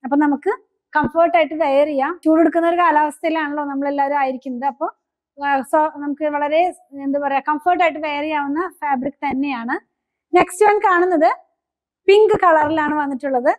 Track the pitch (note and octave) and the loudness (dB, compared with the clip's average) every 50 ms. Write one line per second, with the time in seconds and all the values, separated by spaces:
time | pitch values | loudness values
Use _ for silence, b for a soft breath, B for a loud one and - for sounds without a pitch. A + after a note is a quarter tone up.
0 | - B3+ C4 C#4+ D4+ D4 C#4+ C#4+ - F#4 A4 - _ _ _ _ _ _ - D4+ | -4 0 0 2 2 2 0 -2 -2 -4 -4 -4 _ _ _ _ _ _ -2 -2
1 | D4 A#3+ - E4 E4+ E4+ E4+ E4+ D#4 C#4+ D#4+ D4+ D#4+ C#4 C4+ C#4 D4 D#4 D4 C4+ | -2 0 2 2 2 4 4 2 0 0 -2 -2 0 2 2 2 2 2 0 -2
2 | C4 D4 F4+ F4 - D#4+ D#4 D#4+ E4+ E4 D#4+ E4+ E4 E4+ E4+ F4 F4 E4 D4+ D4+ | -2 -4 -6 -2 0 2 4 4 4 2 2 2 0 0 2 2 2 4 4 2
3 | D4+ D4+ D4 - - E4 D#4+ D#4+ D4+ C#4+ D4 D4 D4 C#4+ C#4 C#4 C#4 C#4+ C#4+ C#4+ | 2 0 -4 -4 -4 -4 -2 -2 -4 -4 -4 -6 -6 -6 -6 -4 -4 -4 -2 -2
4 | C#4 C#4 C#4+ C#4+ C4+ C4 C4 B3+ _ C#4 B3+ A#3+ C4 C#4+ C4+ C4+ D#4 G4 - _ | -2 0 0 -2 -2 -2 -4 -8 _ -10 -10 -6 -6 -6 -4 _ -8 -8 -8 _
5 | _ _ _ _ _ _ _ - C#4+ C#4+ C#4+ C4+ C4 - - D#4 D4+ D#4 D#4 C#4+ | _ _ _ _ _ _ _ -8 -4 -2 -2 -2 -2 0 0 0 0 0 -2 -6
6 | C#4+ D4 C#4+ - D#4 D4+ D4 D4 D4 D4 D4+ D#4+ F4 F4+ E4+ - _ _ C#4 C#4 | -8 -8 -6 -4 -4 -4 -2 -2 -2 0 2 2 0 0 -2 -8 _ _ -16 -10
7 | C#4 C#4 C#4 C#4+ C#4+ C#4 C#4 C4+ C4 - D4+ D4 - F4+ F4+ E4 F4+ D#4+ C#4+ D#4 | -6 -4 -4 -2 -2 -2 -2 -2 -2 -2 -4 -2 0 0 0 2 0 -2 -2 -4
8 | D#4 D4+ C#4+ C#4+ D4 D#4 D#4 D4 C#4+ C#4 C#4+ D#4 F4+ F4+ D4 _ D#4 D4 C#4 B3+ | -6 -6 -6 -4 -4 -4 -4 -4 -4 -4 -4 -4 -4 -6 -8 _ -4 -4 -4 -2
9 | B3+ C#4+ C#4 _ - C#4 C4+ C4 C#4 C#4+ C4+ A#3 A3+ A#3+ C#4+ F#4+ _ _ _ _ | -4 -8 -8 _ -6 -6 -4 -2 -4 -4 -4 -6 -6 -6 -8 -8 _ _ _ _
10 | _ _ _ _ _ _ - F4+ F4+ - - - G#4 G#4 G#4 G#4 G4+ G4+ F4+ F4 | _ _ _ _ _ _ 2 2 2 2 0 2 2 2 2 2 2 2 2 2
11 | F4+ F#4 F4+ D#4 D#4 F4+ - - _ _ _ _ _ _ _ _ _ _ _ _ | 2 2 2 2 2 0 0 -2 _ _ _ _ _ _ _ _ _ _ _ _
12 | _ - G4 G#4 A4 G4+ G#4+ - F#4+ F4+ D#4+ D#4 D4+ D4 D#4+ D#4 D4+ D4 D4+ D4+ | _ 4 6 6 6 4 4 4 4 4 4 4 2 0 -2 -2 -2 -2 -2 -4
13 | D4 C#4 C#4 B3 - C#4+ C4 B3 A#3+ D4 G4 | -4 -4 -6 -6 -6 -2 -2 0 0 0 -2